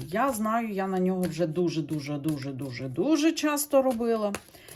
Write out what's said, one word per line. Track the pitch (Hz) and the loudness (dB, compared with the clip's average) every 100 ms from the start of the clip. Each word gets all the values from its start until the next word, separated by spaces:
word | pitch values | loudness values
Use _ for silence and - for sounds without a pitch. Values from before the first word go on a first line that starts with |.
| 135 | -4
Я | 196 269 | 0 0
знаю, | 220 214 226 226 | 0 0 0 -2
я | 196 190 | -4 -2
на | 185 | 2
нього | 185 185 | 2 2
вже | 175 151 170 | -2 0 -2
дуже-дуже-дуже-дуже-дуже | 165 175 151 143 156 139 147 147 147 135 131 135 120 131 131 240 311 320 | 2 0 0 -2 -4 -4 -4 -2 -4 -4 -8 -8 -6 -6 -2 2 4 4
часто | 311 302 294 - 269 | 2 0 0 4 4
робила. | 262 233 233 226 208 202 - - - | 4 2 0 0 0 -4 -10 -20 -20